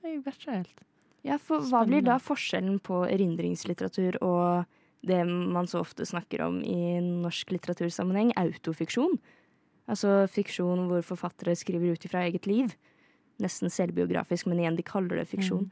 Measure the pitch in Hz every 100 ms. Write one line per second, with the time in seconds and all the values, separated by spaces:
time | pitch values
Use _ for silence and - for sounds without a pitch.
0 | 330 302 269 - - 208 175 - - _
1 | _ _ 277 285 - 311 269 247 226 294
2 | 247 254 - 285 - 185 190 196 - 180
3 | 180 190 185 170 175 175 - 175 185 -
4 | 185 - 185 175 175 175 175 _ _ _
5 | 175 185 175 175 180 180 180 175 170 -
6 | 170 175 - - - 185 - 180 175 175
7 | 175 175 175 - - 185 - 175 170 -
8 | 185 190 233 - 170 160 - 160 160 240
9 | 330 320 - - _ _ _ _ - 214
10 | 202 196 196 - 202 - 180 180 180 175
11 | 170 180 175 - 180 175 - 175 175 165
12 | - 180 175 175 196 214 247 - _ _
13 | _ _ _ - 190 - 180 - 175 170
14 | 175 175 165 175 180 175 165 165 - 196
15 | 180 170 170 196 185 180 190